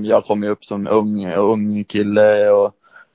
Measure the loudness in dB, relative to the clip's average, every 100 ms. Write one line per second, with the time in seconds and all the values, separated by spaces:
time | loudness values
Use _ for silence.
0 | 0 0 2 -2 -4 -6 -8 -8 -2 0
1 | 0 -4 -4 -2 0 0 -2 -4 -4 -4
2 | -2 2 4 4 2 2 0 -4 _ -20
3 | _